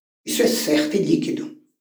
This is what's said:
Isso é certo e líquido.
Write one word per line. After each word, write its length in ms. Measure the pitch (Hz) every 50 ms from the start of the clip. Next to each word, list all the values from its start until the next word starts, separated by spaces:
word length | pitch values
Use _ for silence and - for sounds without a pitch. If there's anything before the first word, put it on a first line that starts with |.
| _ _ _ _ _
Isso 160 | - - -
é 60 | -
certo 480 | - - - - 156 151 151 151 - -
e 40 | 196
líquido. 560 | 156 - - - - - - - - - - - _ _ _ _